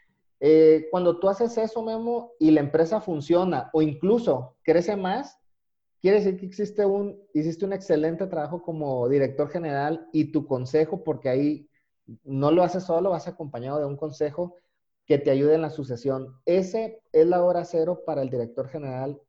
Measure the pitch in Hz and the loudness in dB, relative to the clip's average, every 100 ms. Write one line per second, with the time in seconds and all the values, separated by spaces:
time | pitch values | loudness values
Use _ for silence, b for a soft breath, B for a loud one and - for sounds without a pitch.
0 | b b _ _ 143 156 160 156 156 180 | b b _ _ 6 8 10 8 4 0
1 | 175 170 190 196 233 233 220 233 220 226 | 2 2 0 0 -2 -2 -4 -4 -6 -6
2 | 233 240 233 - 156 156 143 160 165 214 | -4 -6 -8 0 4 4 4 2 2 0
3 | - 156 143 175 185 147 - 160 156 143 | -2 -6 0 2 2 -2 -2 0 0 0
4 | - 233 - 139 131 _ - 160 175 208 | 0 0 2 -2 -4 _ 2 2 2 -4
5 | 185 214 285 _ _ _ _ _ _ _ | -4 -4 -6 _ _ _ _ _ _ _
6 | 185 208 196 185 190 - 202 - 202 196 | 2 4 2 -2 -10 -8 -6 0 0 0
7 | 202 - _ 151 156 165 190 196 196 156 | -4 -10 _ -4 -2 -4 -6 -6 0 0
8 | 156 170 190 175 147 175 175 160 147 127 | 0 -2 -6 -6 -6 -8 -8 -6 -4 -2
9 | 120 143 135 135 143 175 165 143 147 165 | 0 0 0 -2 -4 -4 -4 -4 -4 -6
10 | - 156 147 151 139 135 127 156 156 190 | -4 -2 -2 -4 -4 -6 0 0 0 -2
11 | - 143 139 131 147 151 - _ _ _ | -6 -4 -2 0 0 -4 -10 _ _ _
12 | - 113 139 135 143 170 175 190 185 165 | -20 -20 -8 -2 2 4 2 -2 -2 -2
13 | 190 165 175 170 151 120 127 147 143 143 | 0 -4 -6 -12 -12 -10 -6 -4 -4 -6
14 | 156 143 151 147 175 b b b _ _ | -10 -4 -4 -4 -10 b b b _ _
15 | _ 143 143 135 143 156 156 151 131 120 | _ 0 4 2 4 2 0 -8 -10 -6
16 | 139 131 131 - - 175 185 226 - - | -4 -4 -6 -8 0 0 0 -4 -6 -10
17 | _ 160 160 180 175 175 165 170 160 175 | _ 2 4 4 2 0 -2 -2 -2 -4
18 | - 147 131 123 117 120 131 156 143 127 | -4 -4 -4 -4 -6 -8 -10 -10 -10 -8
19 | 135 143 | -8 -10